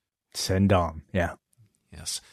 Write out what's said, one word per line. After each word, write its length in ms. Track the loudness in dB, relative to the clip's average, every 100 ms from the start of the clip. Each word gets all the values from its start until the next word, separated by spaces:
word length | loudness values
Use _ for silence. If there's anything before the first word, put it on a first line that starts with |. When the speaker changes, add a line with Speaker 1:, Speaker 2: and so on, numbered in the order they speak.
| _ _ _
Speaker 1:
Send 360 | -10 -2 2 4
Dom, 340 | 4 2 -6 -6
yeah. 200 | -4 -4 -6 _ _ _ _ _
Speaker 2:
Yes. 300 | -16 -12 -12 _